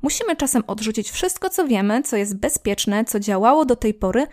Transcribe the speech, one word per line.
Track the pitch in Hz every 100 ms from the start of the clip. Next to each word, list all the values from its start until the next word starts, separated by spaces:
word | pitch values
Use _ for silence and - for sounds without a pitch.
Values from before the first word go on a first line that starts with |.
Musimy | 277 - 466 330
czasem | 269 247 220
odrzucić | 208 214 220 202
wszystko, | - 370 - 381
co | - 320
wiemy, | 220 202 220
co | 294 220
jest | 202 196
bezpieczne, | 202 - - 202 - 202
co | 233 214
działało | 202 196 220 294
do | 294 240
tej | 220
pory, | 214 190 214 294